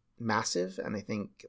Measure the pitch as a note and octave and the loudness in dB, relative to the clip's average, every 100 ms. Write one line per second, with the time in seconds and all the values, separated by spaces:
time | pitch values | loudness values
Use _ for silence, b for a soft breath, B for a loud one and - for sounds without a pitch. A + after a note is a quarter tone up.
0 | _ - A#2 G#2+ - E3 F#3 - - G#2+ | _ -4 2 2 4 2 0 -2 -2 -2
1 | A2 G#2+ - - | -2 -4 -4 -10